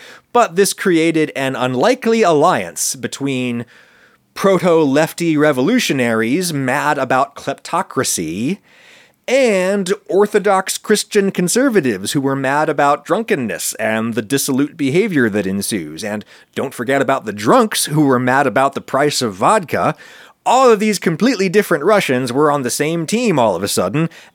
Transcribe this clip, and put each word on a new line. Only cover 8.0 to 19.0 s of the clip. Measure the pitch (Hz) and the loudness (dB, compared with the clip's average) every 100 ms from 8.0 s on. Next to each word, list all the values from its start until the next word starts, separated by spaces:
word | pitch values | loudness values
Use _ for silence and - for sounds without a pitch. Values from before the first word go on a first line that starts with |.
| 123 - 82 175 240 185 _ _ - - _ _ - | -2 -2 -6 -4 -4 -6 _ _ -20 -20 _ _ -2
and | 254 247 196 185 202 180 196 - | 2 2 2 0 0 -2 -4 0
Orthodox | 175 208 214 190 190 - - | 2 2 2 2 0 0 -6
Christian | - 208 - 214 196 | 0 0 2 0 0
conservatives | 185 175 226 277 208 131 95 98 | 0 0 2 2 2 2 0 -2
who | 151 | -2
were | 135 135 | 0 0
mad | 135 143 156 | 0 0 0
about | 143 143 147 - | 2 2 2 0
drunkenness | 165 - 151 117 82 - | -2 0 -2 -2 -4 -6
and | - 110 110 113 | -4 -2 -2 -2
the | 117 | -4
dissolute | 110 135 - 131 147 - | -2 -2 0 -2 -2 -2
behavior | 139 156 220 160 117 | -2 0 0 2 2
that | 101 95 | 2 -2
ensues. | 98 98 104 78 78 | -4 -4 -6 -6 -10
And | 104 104 104 - _ | -8 -8 -10 -20 _
don't | - 131 | -8 -8
forget | - - 139 | -6 -2 -2
about | 131 135 | 0 -2
the | 107 | -4
drunks | 104 110 233 220 - - | -6 2 4 2 -2 -2
who | 151 | 0
were | 143 123 | 2 2
mad | 127 131 139 | 2 2 2
about | 113 139 | 2 0
the | 123 | -2
price | - 135 | -4 0